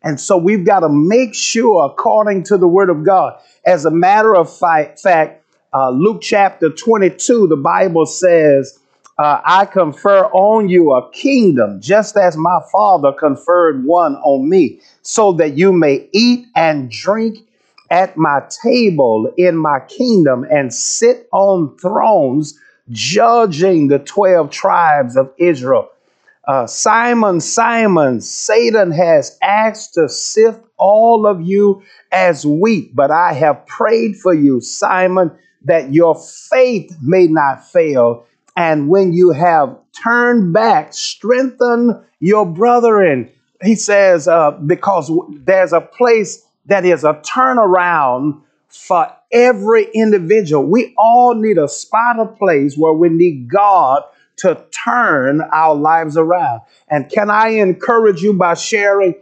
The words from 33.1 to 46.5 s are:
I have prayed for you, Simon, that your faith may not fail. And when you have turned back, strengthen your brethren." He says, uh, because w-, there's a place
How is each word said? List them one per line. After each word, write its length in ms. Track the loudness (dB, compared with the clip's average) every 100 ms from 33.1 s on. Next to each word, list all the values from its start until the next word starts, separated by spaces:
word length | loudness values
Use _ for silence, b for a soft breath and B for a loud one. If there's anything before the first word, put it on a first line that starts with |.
I 220 | 0 0
have 340 | 0 -2 -2 _
prayed 500 | -6 -2 0 -2 -4
for 160 | -2
you, 260 | 2 2 0
Simon, 720 | -6 -6 -2 0 0 0 -2 b b b -2
that 280 | -2 0
your 220 | 2 2 0
faith 840 | -8 -20 -4 0 2 0 -8 -10
may 240 | -2 2 2
not 400 | 2 0 -4 _
fail. 580 | -2 0 2 0 -2 b b _ -4
And 320 | -2 0 0
when 240 | 2 2
you 180 | 2 2
have 460 | 2 0 2 -2 -6 _ -10
turned 500 | -2 0 2 0 0
back, 400 | 0 2 0 -2
strengthen 1120 | -12 -12 -10 -4 -2 -2 -2 -2 0 0 -2 b b
your 260 | 0 0 0
brethren." 840 | -2 0 2 2 2 2 0 -6 _ _ _
He 140 | -2 -2
says, 520 | 0 2 4 2 2
uh, 240 | 2 0
because 580 | -2 -4 -2 -2 -4 -2
w-, 300 | -6 -6 -10 -2
there's 280 | 0 0
a 80 | -2
place 640 | -4 -2 0 2 -2 -10 _